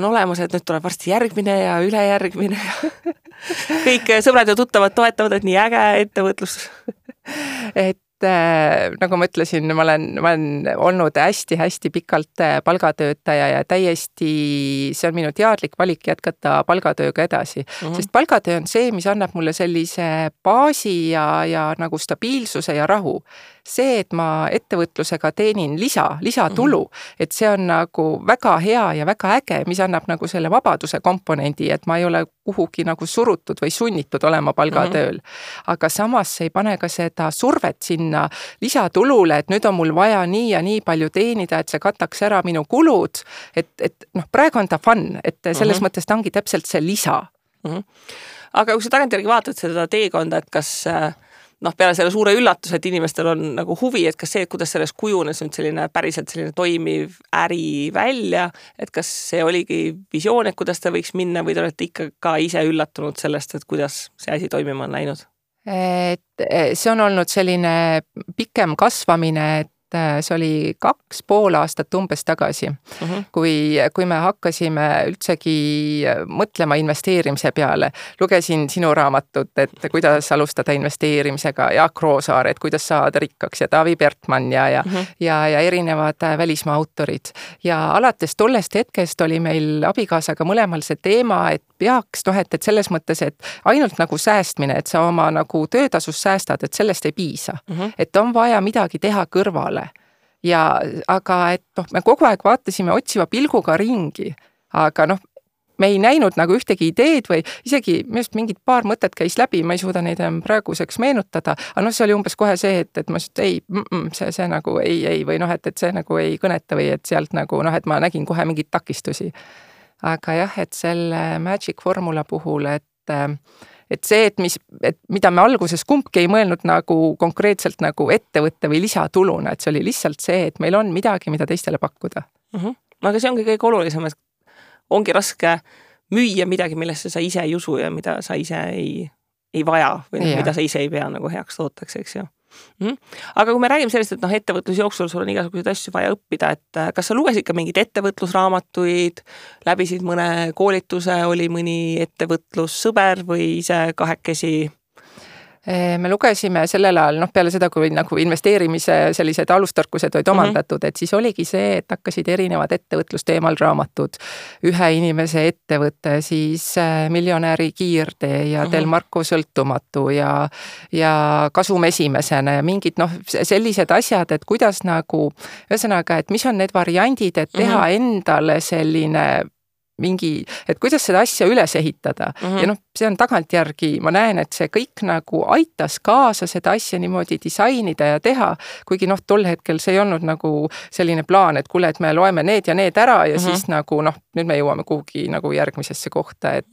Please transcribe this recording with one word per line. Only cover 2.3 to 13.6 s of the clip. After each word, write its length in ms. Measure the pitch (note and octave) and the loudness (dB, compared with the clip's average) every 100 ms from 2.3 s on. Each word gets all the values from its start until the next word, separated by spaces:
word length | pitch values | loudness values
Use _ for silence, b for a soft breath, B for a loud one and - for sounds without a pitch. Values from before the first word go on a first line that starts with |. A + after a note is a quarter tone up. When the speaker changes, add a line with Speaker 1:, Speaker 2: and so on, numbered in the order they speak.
| F3+ G3+ G3+ | -2 -4 -4
Speaker 1:
ja 540 | G#3 - D#4 - E4+ D#4+ - | -6 -6 -8 -6 -10 -10 -14
<laughs> 540 | - - F4+ - D#4+ D#4+ | -18 -10 -8 -4 0 2
kõik 260 | B3 A#3 A3 A#3 | 2 2 4 6
sõbrad 260 | B3+ G#3+ | 4 4
ja 40 | G#3 | 2
tuttavad 320 | B3 G#3+ G3 G3 | 2 2 2 4
toetavad, 400 | A#3 A3+ G#3+ G3+ | 2 2 0 0
et 100 | G3 | 2
nii 80 | F#3 | 2
äge 280 | A3 A#3 G#3+ G3+ | 2 4 4 4
ettevõtlus? 560 | G#3 - F#3+ G3 F#3+ - - - - - - - B D4 C#4+ C4 A3+ G3 | 0 0 -2 -2 -8 -10 -14 -16 -16 -16 -20 -20 B -10 -8 -8 -6 -2
Speaker 2:
Et, 240 | F#3+ F#3+ _ _ | -2 -4 _ _
äh, 680 | F#3+ F3+ E3 D#3+ D3+ D#3 - - | 0 2 2 4 4 2 0 -2
nagu 180 | F3+ F3+ | -2 0
ma 120 | F3+ | 0
ütlesin, 420 | - E3 E3 D#3 D#3+ | 0 -2 -2 0 2
ma 80 | |
olen, 220 | D#3+ D#3 D#3+ - | 2 2 0 -2
ma 140 | E3 | 0
olen 340 | E3 D3+ C#3+ C#3 - | 0 0 -4 -2 0
olnud 420 | E3+ F#3 D#3+ D3 | 2 2 0 2
hästi-hästi 720 | D#3+ G#3 - E3 E3+ - D#3+ | 2 0 -2 -2 -2 -2 -6
pikalt, 440 | E3+ - D#3+ D#3 - | -6 -2 -2 -2 -2
äh, 180 | D#3+ C#3+ | 0 2
palgatöötaja 840 | - F3+ E3 D3+ D3 D3 - D3+ C#3+ | 2 2 2 0 -2 -2 0 0 2
ja 160 | C3+ | 0